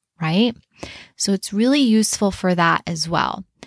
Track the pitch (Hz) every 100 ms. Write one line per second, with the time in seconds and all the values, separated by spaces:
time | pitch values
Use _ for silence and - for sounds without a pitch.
0 | _ - 160 180 240 - _ _ - -
1 | - - - 196 - 202 247 294 254 220
2 | 214 - 202 - 180 175 165 165 - 165
3 | 165 170 - 55 - _